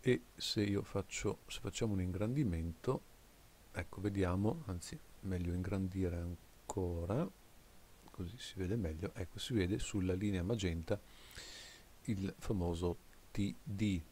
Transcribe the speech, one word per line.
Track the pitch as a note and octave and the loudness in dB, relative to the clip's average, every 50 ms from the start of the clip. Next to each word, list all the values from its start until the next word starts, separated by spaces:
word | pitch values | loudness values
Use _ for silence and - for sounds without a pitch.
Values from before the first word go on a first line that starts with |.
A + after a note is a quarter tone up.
| - | 6
E | B2+ B2 - - - - | 6 4 4 2 -8 -12
se | - - - - A2 G#2 | -6 -4 0 2 4 4
io | G2+ G2+ G2+ - | 4 4 2 0
faccio, | - - G2 G2 - - - - G#2+ F#2+ - - | 0 -2 -2 -2 -2 -4 -2 0 0 -2 -2 -8
se | - - - | -12 -10 -6
facciamo | - G2+ - - A#2+ A2 G2+ | -6 -4 -2 0 0 2 2
un | F#2+ | 2
ingrandimento, | F#2 F2+ F2+ F#2 G2+ A2 B2 D3 D3 G#2+ E2+ D#2+ E2 E2 E2 - - - C3 - - - - - - - - - - - - - - - - | 2 0 2 0 0 2 2 2 2 2 2 2 0 -2 -4 -2 0 0 0 0 -2 -8 -20 -20 -20 -20 -20 -20 -20 -20 -20 -20 -20 -8 -6
ecco, | - F2 - - - | -6 -6 -6 -6 -2
vediamo, | F#2 G#2 G2 G2 F#2 F2+ F2 F#2+ G2+ G#2+ - E3 D#3 | -2 0 4 4 4 4 4 4 4 2 2 0 -4
anzi | - F#2 F2+ - - - D#3 - - - - | -4 -4 -4 -6 -8 -10 -12 -12 -16 -18 -10
meglio | - G2 F#2+ F2 F2 F2 F2 | -4 -2 -2 0 0 2 0
ingrandire | F2+ F2+ F#2 G2+ G2 F#2+ F#2 F2+ F#2+ F#2 F2 F2 | 0 0 0 0 0 0 0 0 2 0 2 0
ancora, | F2 E2+ F2 F2 - - - - - - - - G#2 F#2 F2 F2 E2+ E2+ E2+ G2 C3 E3+ G3 - - - - - - - - - - - - - - - - | 0 -2 -4 -6 -8 -10 -18 -20 -20 -10 -4 -2 0 0 0 0 -2 0 0 2 0 0 0 -4 -12 -20 -20 -20 -20 -20 -20 -20 -20 -20 -20 -20 -20 -20 -20
così | - - F#2+ F2 G2+ | -8 -6 -6 -6 -6
si | - - - - | -8 -12 -12 -6
vede | F#2+ F#2 F2 G#2 | -4 0 0 2
meglio, | A#2 G2 E2 D#2+ D#2 F#2+ F#2 - | 2 0 -2 -2 -2 -4 -6 -4
ecco, | - F#2 - - A2 | -4 -8 -8 -6 -10
si | - - B2+ | -6 0 2
vede | A2 F#2 F2 G2+ - | 4 4 4 2 0
sulla | - - - G#2 F2+ F#2 F#2 | 0 0 0 2 2 2 2
linea | F#2 G#2 G#2 G2 F#2 E2+ | 2 2 2 2 2 2
magenta | F#2 A#2+ A2+ G2 F2+ E2 E2 D#2+ - G2+ G2+ - - - - - - - - - - - - - - - - - - - - - | 2 2 2 2 2 0 0 0 0 0 -2 -2 -12 -20 -20 -18 -16 -14 -14 -14 -12 -14 -14 -14 -16 -16 -18 -20 -20 -20 -10 -2
il | - A2 F#2 F#2+ F2+ - | -2 0 0 0 -2 -2
famoso | - - - A#2+ F#2+ F2 F2 E2+ E2 F2+ F2 E2+ - - - - - - - | -4 -2 0 2 2 2 2 2 2 2 0 0 0 -6 -18 -20 -20 -20 -8
T | - - G2+ G2+ - - - | -2 0 0 0 0 -4 -8
D | - G2+ G2 A2 G#2 F#2+ F2 E2 - | -6 -2 2 4 4 4 2 0 -4